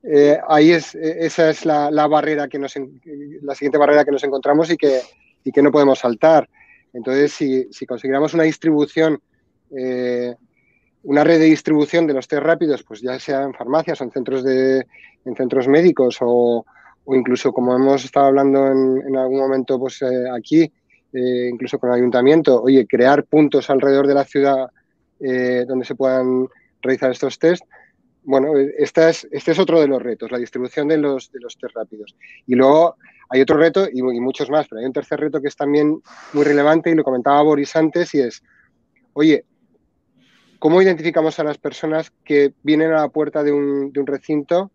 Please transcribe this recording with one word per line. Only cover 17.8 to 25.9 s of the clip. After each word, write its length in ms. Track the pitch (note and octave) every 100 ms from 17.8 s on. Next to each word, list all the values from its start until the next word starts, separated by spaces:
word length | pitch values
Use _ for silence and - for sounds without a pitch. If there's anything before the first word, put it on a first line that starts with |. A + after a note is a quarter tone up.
| C3+ C#3 C3
estado 220 | C#3+ C#3
hablando 400 | C#3 C#3 C3+ C3+
en, 400 | C3+ C3 C3 C#3
en 100 | C3+
algún 220 | C3 C3+
momento, 400 | C3+ C3+ B2+ C3+
pues, 220 | C3 -
eh, 280 | C3 B2+ B2
aquí, 380 | B2 G#2+ D3+ D#3 _ _ _ _
eh, 360 | C3 B2+ B2 B2
incluso 280 | A#2+ B2 -
con 100 | B2
el 60 | B2
ayuntamiento, 680 | B2 B2 B2+ D#3+ D3 B2
oye, 240 | A#2+ C3+ A2
crear 360 | A#2+ B2 C#3+
puntos 460 | - D3+ D3 C#3+ -
alrededor 360 | C#3 C#3 C#3 C#3
de 60 |
la 120 | C#3 C#3
ciudad, 420 | C#3+ C#3 C3+ C3 _ _ _ _ _
eh, 460 | C#3 B2+ B2+ B2 B2
donde 180 | C3
se 100 | A#2+